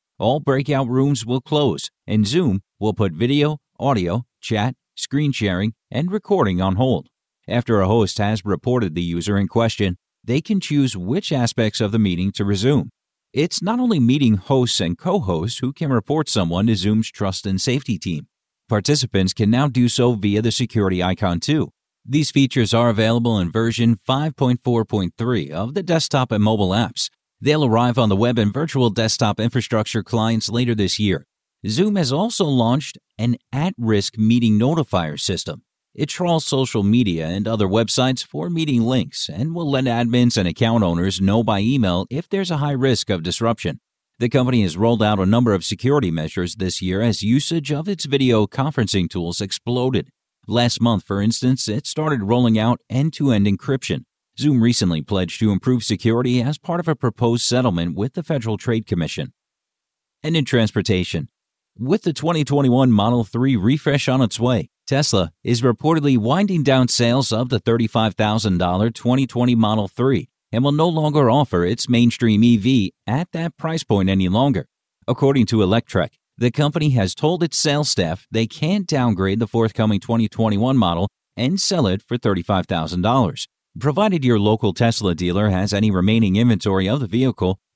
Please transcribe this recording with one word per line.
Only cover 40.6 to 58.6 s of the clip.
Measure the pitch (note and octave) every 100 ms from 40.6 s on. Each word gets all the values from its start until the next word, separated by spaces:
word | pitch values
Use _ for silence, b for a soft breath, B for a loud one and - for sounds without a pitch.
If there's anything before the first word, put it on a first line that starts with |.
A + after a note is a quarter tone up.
| A2+ A#2
owners | F#2 E2+ F#2 F#2+
know | G2 A2
by | A2+ G2+
email | G#2+ C#3 G2+ F2 -
if | C#3 -
there's | G3 F3+
a | D#3
high | D3
risk | C3+ C3+ A#2 -
of | F#2+
disruption. | E2 - A#2 A#2 F2 - _ _ _ -
The | A#2+
company | C3 B2+ B2
has | F#2+ D#2+
rolled | A2+ A#2
out | G#2+ G#2
a | F#2
number | A#2 A#2+
of | G2
security | - G#2 B2+ D3 G2
measures | E2 D#2 - F2 G#2+
this | F#2+ -
year | F2+ F#2+
as | A#2 G2+
usage | G#2+ C3 - E3 C#3
of | C#3+ E3+
its | F#3+ C#3+
video | C#3 C3 A2 G#2
conferencing | - C#3 C#3 G#2+ G2 E2+
tools | F#2 E2+ E2+
exploded. | G2+ - - B2 B2+ A#2 - _ _ _ -
Last | A2 A#2+ -
month, | A#2 G#2
for | - G2
instance, | G#2+ - B2+ C3 -
it | G#2+ -
started | - D#3 C#3
rolling | G2 B2 A#2+ A2
out | A2+ B2 -
end-to-end | C3 D3+ - C#3 G#2+ G2+
encryption. | G2 - C3+ - C#2 - _ _ -
Zoom | C#3+ C3
recently | A#2 A#2 F#2 D#2+
pledged | C#2+ G2 F2 -
to | A2
improve | F#2+ - B2+
security | - G#2 A2+ A#2 B2+ B2
as | A#2+ D3+
part | - E3+
of | E3
a | D3+
proposed | B2 - A#2+ A#2
settlement | - B2 B2 E2+ F2
with | D#2+ A#2
the | -
Federal | D#3+ D3 A2+
Trade | G#2+